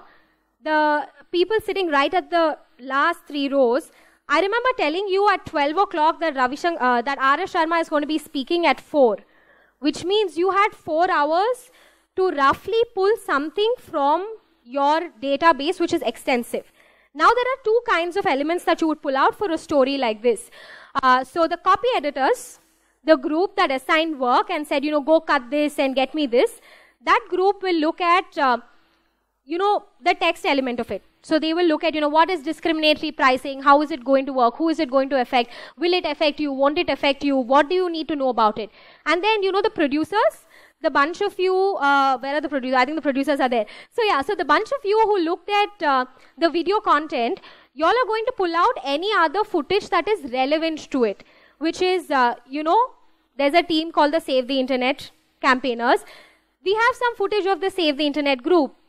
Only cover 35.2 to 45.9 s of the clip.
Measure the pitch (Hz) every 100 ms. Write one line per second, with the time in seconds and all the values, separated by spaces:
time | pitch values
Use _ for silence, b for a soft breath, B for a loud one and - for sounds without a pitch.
35.2 | 247 254 233 B B - 349 359 330 294
36.2 | 311 302 294 262 277 302 339 277 285 277
37.2 | 285 269 233 277 285 370 359 330 311 302
38.2 | 262 233 214 226 202 B B B 302 339
39.2 | 415 440 381 381 415 - 285 294 311 403
40.2 | 605 - _ b b _ 320 285 285 349
41.2 | 403 392 370 381 392 349 285 277 269 254
42.2 | 269 302 277 285 254 254 254 311 294 269
43.2 | 285 269 254 240 208 B B - 427 294
44.2 | 277 403 294 302 440 554 392 427 427 403
45.2 | 320 349 - 415 415 403 311